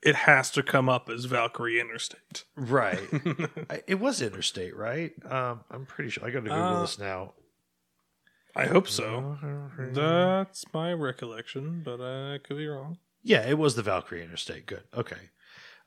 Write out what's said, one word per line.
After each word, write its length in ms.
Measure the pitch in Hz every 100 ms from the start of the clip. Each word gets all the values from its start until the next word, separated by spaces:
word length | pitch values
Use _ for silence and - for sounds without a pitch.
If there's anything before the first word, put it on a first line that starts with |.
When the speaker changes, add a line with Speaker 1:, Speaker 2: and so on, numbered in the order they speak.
Speaker 1:
it 120 | 156 143
has 340 | - 143 131
to 100 | -
come 240 | 131 139 131
up 200 | 127 -
as 160 | 117
Valkyrie 540 | 123 123 117 - 117 117
Interstate. 640 | 117 113 - - _ - - -
Speaker 2:
Right. 420 | 123 135 107 92 95 151 175 147
Speaker 1:
<laughs> 320 | 160 - 156
Speaker 2:
I, 120 | - -
it 140 | 190
was 200 | 247 262
Interstate, 560 | 113 95 87 - 90 -
right? 360 | 110 135 165 -
Um, 360 | - 131 123 117 -
I'm 160 | 123 135
pretty 240 | - 135
sure. 140 | -
I 60 | 120
gotta 180 | 127 110
Google 80 | 160
Speaker 1:
Uh, 220 | 175 180
Speaker 2:
this 180 | 175 -
now. 360 | 101 92 95 - _ _ _ _ _ _ _ _ _ _ _
Speaker 1:
I 120 | - 135
hope 220 | 185 196
so. 500 | - 110 117 139 147
Speaker 2:
Mm-hmm. 500 | 147 143 143 - 127
Speaker 1:
That's 680 | 127 151 170 180 190 190 - -
my 180 | 160 165
recollection, 880 | 175 143 127 120 113 117 139 147 170
but 160 | 147 120
I 380 | 127 131 139 143
could 140 | - 143
be 100 | 151
wrong. 320 | 143 143 170 _ _
Speaker 2:
Yeah, 240 | - 185 113
it 100 | 151
was 200 | 156 117
the 60 |
Valkyrie 420 | 104 92 - 87
Interstate. 420 | 85 85 - - -
Good. 160 | 92 -
Okay. 380 | - - - 95 _ _ - - -